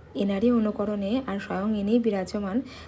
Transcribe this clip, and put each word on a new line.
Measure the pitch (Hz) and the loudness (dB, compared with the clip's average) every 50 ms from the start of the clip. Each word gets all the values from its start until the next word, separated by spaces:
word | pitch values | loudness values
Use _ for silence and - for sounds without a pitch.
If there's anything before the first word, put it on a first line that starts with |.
| - - - | -20 -10 -4
এনারই | - 202 196 196 196 214 247 | -2 0 0 0 2 4 4
অনুকরণে | 240 233 214 214 208 - 202 208 208 208 196 196 233 262 269 | 4 4 2 2 0 -2 -2 -2 -2 -2 -2 0 -2 -2 -2
আর | - 196 196 | -2 -4 -6
স্বয়ং | - - 180 185 196 220 214 208 | -4 -4 -4 -2 0 0 0 0
ইনিই | 196 202 226 247 | 2 4 4 4
বিরাজমান | 226 226 202 190 185 180 - 208 202 190 190 254 269 - - - - | 4 4 0 0 -2 -2 -4 -4 -4 0 -2 -2 -2 -4 -12 -16 -18